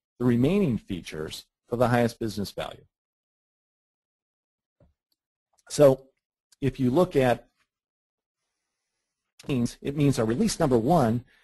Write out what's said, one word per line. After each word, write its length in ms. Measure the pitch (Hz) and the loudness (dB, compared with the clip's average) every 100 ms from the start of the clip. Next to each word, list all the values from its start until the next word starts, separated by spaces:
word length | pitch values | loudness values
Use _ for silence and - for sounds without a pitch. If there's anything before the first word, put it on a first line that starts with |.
| _ - | _ -4
the 40 | |
remaining 540 | 123 120 131 202 180 107 | 0 2 2 2 0 -2
features 680 | - 90 - 78 78 - - _ - | -6 -12 -10 -10 -10 -12 -18 _ -8
for 60 | |
the 140 | 120 120 | -2 2
highest 320 | 120 120 - | 2 0 -2
business 320 | 113 104 95 | -8 -8 -10
value. 320 | - 73 - _ _ _ _ _ _ _ _ _ _ _ _ _ _ _ _ _ _ _ _ _ _ _ _ _ _ _ _ - | -8 -12 -12 _ _ _ _ _ _ _ _ _ _ _ _ _ _ _ _ _ _ _ _ _ _ _ _ _ _ _ _ -8
So 380 | - 143 135 - _ _ _ _ - | 4 4 4 -4 _ _ _ _ -8
if 180 | 139 - | -6 -2
you 140 | 123 | 0
look 240 | 139 180 143 | 2 2 2
at 320 | 127 120 - _ _ _ _ _ _ _ _ _ _ _ _ _ _ _ _ _ _ _ - | 2 0 -4 _ _ _ _ _ _ _ _ _ _ _ _ _ _ _ _ _ _ _ -6
means, 300 | 135 120 - | -4 -4 -6
it 140 | 135 143 | -10 -2
means 240 | 143 131 | 0 0
our 40 | |
release 360 | 110 123 220 - | -2 0 -2 0
number 180 | 160 123 | 0 2
one, 460 | 113 175 117 120 - _ | 2 2 2 -2 -6 _